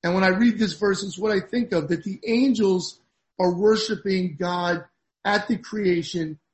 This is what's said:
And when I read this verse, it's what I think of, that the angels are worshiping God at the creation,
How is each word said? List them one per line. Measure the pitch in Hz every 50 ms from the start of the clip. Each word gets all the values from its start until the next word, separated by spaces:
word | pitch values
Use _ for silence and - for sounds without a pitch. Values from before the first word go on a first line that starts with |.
| -
And | 170 180
when | 190
I | 190 185
read | 185 196 240 240 214 -
this | 220 185 -
verse, | - 208 202 190 190
it's | 196 196 - 185
what | 202 214
I | 208 190
think | 196 - - 247 233 240
of, | 190 170 147 143
that | 180 160 -
the | 202 190 - -
angels | 220 226 240 262 277 233 214 208 190 185 180 165 - - _ _ _ _ _ _ _ _ -
are | 185 180
worshiping | 175 175 202 214 220 214 214 - 214 - - 196 190 185 180 175 147 -
God | 175 175 180 180 175 175 175 165 - _ _ _ _ _ _ _ -
at | 202 202 208 208 -
the | 233
creation, | - - - 214 214 202 185 175 170 160 - - 175 160 160 156 _ _ _